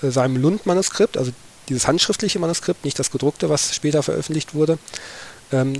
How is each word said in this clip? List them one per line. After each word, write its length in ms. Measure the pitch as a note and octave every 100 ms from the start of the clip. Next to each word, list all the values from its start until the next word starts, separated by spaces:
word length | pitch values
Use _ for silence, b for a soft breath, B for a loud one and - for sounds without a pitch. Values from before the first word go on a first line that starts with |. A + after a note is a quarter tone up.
äh, 80 | C#3
seinem 280 | C3 B2+ B2+
Lund-Manuskript, 800 | C#3+ G#3 F#3+ F3+ F#3+ - G#3+ -
also 140 | B2+ B2 - - -
dieses 180 | C3 -
handschriftliche 520 | E3 - G#3 G#3 G3
Manuskript, 440 | E3 E3+ - F3 C#3+
nicht 120 | -
das 140 | C3+
gedruckte, 380 | B2+ C#3 - E3
was 260 | D3 - -
später 260 | D3+ D3
veröffentlicht 540 | - - - D#3 - D3+
wurde, 240 | D#3 E3 B B B B B B -
ähm, 220 | C3 C3 C3+